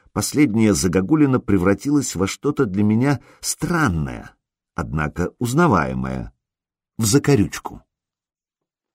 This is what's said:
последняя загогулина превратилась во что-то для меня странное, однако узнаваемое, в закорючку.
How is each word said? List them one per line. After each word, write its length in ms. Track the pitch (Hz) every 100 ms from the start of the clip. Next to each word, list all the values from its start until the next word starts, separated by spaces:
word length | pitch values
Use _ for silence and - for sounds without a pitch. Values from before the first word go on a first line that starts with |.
| _
последняя 640 | 92 - 131 147 107 110
загогулина 680 | 87 90 92 95 156 139 127
превратилась 720 | - 98 92 101 143 147 123
во 120 | 87 95
что-то 400 | - 139 151 107
для 160 | 92
меня 380 | 104 110 135 131 - _
странное, 920 | - - - 170 143 85 69 58 53 _ _ _ _
однако 580 | - 60 73 73 82 90 -
узнаваемое, 920 | 120 139 175 95 65 64 65 65 57 _ _ _ _ _ _ -
в 60 |
закорючку. 760 | 110 139 143 131 85 - - - _ _ _ _ _ _ _ _ _ _ _